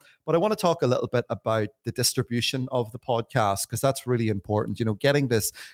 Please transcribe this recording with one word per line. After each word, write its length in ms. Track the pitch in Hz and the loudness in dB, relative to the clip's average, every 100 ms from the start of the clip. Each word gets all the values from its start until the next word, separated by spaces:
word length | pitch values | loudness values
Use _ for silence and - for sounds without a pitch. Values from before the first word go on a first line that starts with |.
| _ _ | _ _
but 100 | - | 0
I 40 | 165 | 2
wanna 180 | 208 214 | 2 2
talk 240 | 180 165 | 2 2
a 60 | 127 | 2
little 220 | 123 - | 0 0
bit 180 | 123 - | -2 -2
about 400 | 110 113 110 104 _ | -4 -2 0 -2 _
the 80 | - | -8
distribution 760 | 120 120 - - 120 - 131 127 | -2 -2 -2 -2 -2 -2 -2 -2
of 180 | 123 113 | -4 -4
the 60 | 123 | -6
podcast, 720 | - 117 117 127 104 98 - | -2 -2 0 0 2 0 -4
'cause 140 | 117 | -2
that's 240 | - - 120 | 0 0 -2
really 220 | 120 110 | 0 0
important, 500 | 101 - 104 110 104 | -2 0 0 0 -2
you 60 | 113 | -2
know, 80 | |
getting 340 | 101 139 143 135 | 0 2 4 2
this, 240 | 113 - - - | 0 0 -6 -18